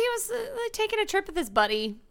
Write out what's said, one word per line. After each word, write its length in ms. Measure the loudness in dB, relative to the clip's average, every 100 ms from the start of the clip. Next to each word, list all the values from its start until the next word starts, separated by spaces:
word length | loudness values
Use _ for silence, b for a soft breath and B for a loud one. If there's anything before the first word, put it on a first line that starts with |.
he 60 | 4 0
was, 160 | -4
uh, 240 | -4 -6 -4
like, 80 | -4
taking 240 | 0 0 0
a 60 | 2
trip 220 | 0 0
with 100 | -4
his 120 | 2
buddy, 460 | 4 4 2 -2 -6 -6